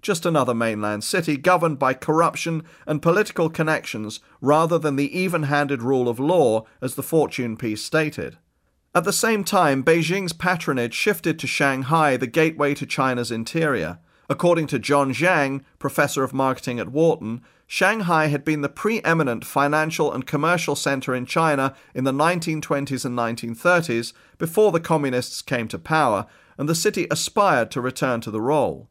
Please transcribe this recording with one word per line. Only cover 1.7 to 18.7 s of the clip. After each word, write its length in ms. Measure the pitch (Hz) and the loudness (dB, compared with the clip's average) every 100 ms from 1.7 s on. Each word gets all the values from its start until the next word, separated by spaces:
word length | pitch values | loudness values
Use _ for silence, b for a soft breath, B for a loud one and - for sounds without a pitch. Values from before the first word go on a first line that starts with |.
| 139 | 2
by 160 | 139 | 0
corruption 680 | - - 156 165 - 165 160 151 B B | 0 0 2 2 0 -4 -6 -8 B B
and 160 | 151 | -2
political 480 | 170 180 208 - 160 | 2 2 0 0 -2
connections 680 | 160 156 156 - 110 107 - b b | 0 0 0 -4 -8 -8 -10 b b
rather 400 | 127 151 160 170 | 2 4 4 2
than 160 | 156 139 | 0 0
the 200 | 143 - | -2 0
even-handed 640 | 185 170 147 147 143 139 | -2 0 0 0 0 -2
rule 280 | 117 131 123 | 0 2 0
of 100 | 117 | 0
law, 460 | 139 180 131 110 110 b | 2 4 4 2 -2 b
as 160 | 127 - | -8 -8
the 80 | |
Fortune 520 | 131 160 135 - 120 107 | 0 0 0 -2 -6 -4
piece 280 | 120 107 | -6 -6
stated. 520 | - 156 156 - 76 - _ _ _ _ _ | -2 -2 -2 -4 -10 -12 _ _ _ _ _
At 120 | 180 | -2
the 80 | 175 | 0
same 320 | 196 226 214 | 0 2 0
time, 400 | 196 202 165 135 | 2 2 4 4
Beijing's 480 | 135 170 156 190 185 | 4 2 2 -2 -4
patronage 600 | 165 180 180 170 135 120 | -4 -2 -2 -2 -2 -2
shifted 440 | - - 208 170 160 | -2 -2 0 -2 -2
to 80 | 135 | -4
Shanghai, 680 | - 143 131 131 165 151 127 | 0 0 0 0 2 4 2
the 100 | 127 | 0
gateway 480 | 160 160 - 143 | 2 0 2 -2
to 120 | 143 123 | -2 -4
China's 440 | - 131 123 117 | -2 0 0 -4
interior. 680 | 117 113 165 160 120 80 - b b b | -6 -4 -2 0 0 -4 -8 b b b
According 380 | 139 175 170 151 | 0 4 4 2
to 120 | 139 | -2
John 320 | 113 143 135 | 2 2 2
Zhang, 500 | 120 170 175 139 139 b b | 2 2 4 2 -2 b b
professor 460 | 139 - 143 - | -6 0 0 2
of 100 | 131 | -2
marketing 460 | 135 135 127 - 120 | 0 0 0 -4 -6
at 80 | 92 | -4
Wharton, 540 | 135 165 90 107 120 b b b | 2 2 2 -4 -10 b b b
Shanghai 580 | - 190 220 180 170 156 | 0 0 2 0 2 2
had 180 | 143 | 0
been 180 | 151 151 | -2 -2
the 60 | |
preeminent 760 | 143 | -2